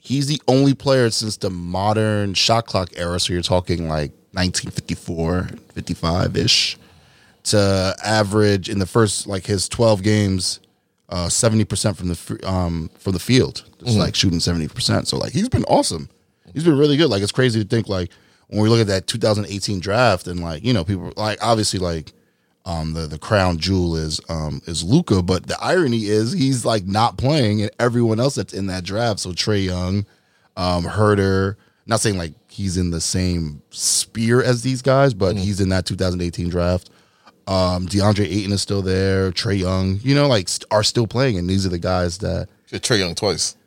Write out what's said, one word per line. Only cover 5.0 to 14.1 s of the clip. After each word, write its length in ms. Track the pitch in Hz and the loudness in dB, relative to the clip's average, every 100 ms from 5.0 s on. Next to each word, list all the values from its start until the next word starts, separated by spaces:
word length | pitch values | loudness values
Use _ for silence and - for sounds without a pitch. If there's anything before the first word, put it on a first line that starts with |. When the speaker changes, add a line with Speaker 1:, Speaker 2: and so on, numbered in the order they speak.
| - 82 82 90 - - _ | -6 -4 -2 -2 -4 -10 _
Speaker 1:
fifty-five-ish, 1000 | - 76 - 82 87 90 92 - - - - - - _ _ _ _ | -14 -8 -4 -2 0 0 0 2 0 0 -8 -18 -20 _ _ _ _
to 500 | - 107 98 95 95 - | 0 2 4 2 0 -2
average 640 | 104 110 104 107 104 101 87 | 0 2 2 4 4 2 0
in 100 | 101 | -4
the 80 | - | 0
first, 400 | 120 110 - - | 2 2 0 -4
like, 200 | 98 - | -6 -2
his 220 | 101 - | -2 -2
twelve 340 | - 117 107 | 2 4 4
games, 580 | 95 107 101 95 87 - _ _ _ _ _ | 4 2 2 0 -2 -8 _ _ _ _ _
uh, 200 | 87 85 | -6 -4
seventy 360 | - 113 110 | 0 2 2
percent 320 | 101 95 110 95 | 0 0 -2 -2
from 120 | 90 | -4
the 40 | |
f-, 300 | 85 - 110 | -4 -6 -8
um, 460 | - 92 87 82 80 - | -2 0 0 -2 -6 -8
from 140 | - | -4
the 60 | 90 | -4
field. 460 | - 127 73 - - _ | 2 2 2 -4 -18 _
Just, 140 | 117 | 0
Speaker 2:
Mm-hmm. 60 | 107 | 0
Speaker 1:
like, 140 | 82 | 0